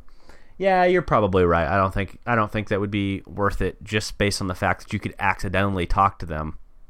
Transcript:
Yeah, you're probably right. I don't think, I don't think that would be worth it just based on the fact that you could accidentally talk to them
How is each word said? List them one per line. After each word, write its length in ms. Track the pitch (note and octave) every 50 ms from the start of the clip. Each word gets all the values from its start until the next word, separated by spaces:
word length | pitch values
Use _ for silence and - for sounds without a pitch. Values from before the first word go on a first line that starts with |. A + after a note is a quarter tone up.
| - - - - - - - - - - - -
Yeah, 260 | F#3 G3 F#3+ F#3 F3+
you're 180 | F3+ F#3 F3+
probably 420 | E3 - D3+ A#2+ G#2+ G2 F#2 F#2+ F2+
right. 220 | E2+ E2+ E2+ E2
I 100 | C#2+ F2+
don't 160 | G2+ F#2+ F#2+ F#2+
think, 260 | G#2 G2 F2+ - - -
I 100 | A#2 A#2+
don't 160 | A2+ G#2+ G2+
think 160 | - A2 G#2 -
that 100 | A2 F#2+
would 120 | G#2 G2+
be 320 | G#2 G#2 G2 G2 G2 - -
worth 340 | - F2+ F#2+ G2+ G2+ - -
it 220 | G2 F#2 - -
just 360 | - - G#2+ G#2+ - - - -
based 220 | G#2 G2+ G2+ -
on 60 | G#2
the 80 | F#2 F2+
fact 300 | - - F#2 F2+ - -
that 80 | -
you 80 | - G#2
could 140 | - F#2+ - -
accidentally 680 | G2+ G2 F#2 - - G2 F2+ F#2 G2 G2+ G2 F#2 E2+
talk 320 | E2+ - G2+ F#2+ G2 - -
to 60 | F#2+
them 320 | E2 D#2+ D#2 D#2 D#2 - - - - - - -